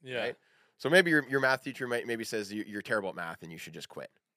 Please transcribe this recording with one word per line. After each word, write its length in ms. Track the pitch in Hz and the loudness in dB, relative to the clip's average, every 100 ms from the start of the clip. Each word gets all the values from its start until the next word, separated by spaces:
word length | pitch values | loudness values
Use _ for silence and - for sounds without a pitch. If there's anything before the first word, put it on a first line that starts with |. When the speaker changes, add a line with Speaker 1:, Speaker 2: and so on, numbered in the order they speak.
Speaker 1:
Yeah. 160 | 131 127 | -8 -4
Speaker 2:
right? 160 | 120 - _ _ _ - | -4 -6 _ _ _ -4
So 120 | 131 | 6
maybe 200 | 180 175 | 6 8
your, 160 | 156 139 | 4 4
your 120 | 135 | 2
math 240 | 131 131 | 4 2
teacher 240 | 143 127 127 | -2 -6 -2
might, 180 | 120 110 | -2 0
maybe 180 | 117 | -4
says 280 | 110 110 101 | -2 -4 -4
you, 120 | 107 107 | -6 -6
you're 140 | 104 | -8
terrible 280 | - 110 95 | -2 -2 -2
at 60 | 85 | -4
math 260 | 82 82 | -8 -8
and 80 | 82 | -12
you 60 | 80 | -12
should 160 | - | -12
just 160 | 80 - | -14 -12
quit. 220 | - - _ _ | -12 -12 _ _